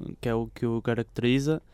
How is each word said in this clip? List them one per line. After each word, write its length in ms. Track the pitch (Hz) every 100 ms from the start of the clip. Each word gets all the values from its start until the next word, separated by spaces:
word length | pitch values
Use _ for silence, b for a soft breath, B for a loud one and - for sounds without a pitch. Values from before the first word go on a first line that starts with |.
| - -
que 80 | 120
é 60 |
o 120 | 113 113
que 180 | - 120
o 160 | 117
caracteriza. 800 | 120 113 117 - 120 131 143 156 b